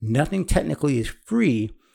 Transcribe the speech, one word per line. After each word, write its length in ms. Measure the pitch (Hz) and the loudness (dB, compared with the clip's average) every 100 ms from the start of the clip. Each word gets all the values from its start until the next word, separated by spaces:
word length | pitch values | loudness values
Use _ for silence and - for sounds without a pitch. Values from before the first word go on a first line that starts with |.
nothing 460 | 110 120 156 190 - | -2 0 0 0 0
technically 520 | 185 165 147 147 127 | 0 0 -2 0 0
is 100 | 110 | -2
free 640 | - - - 202 113 107 - _ | -8 -4 0 2 2 -2 -8 _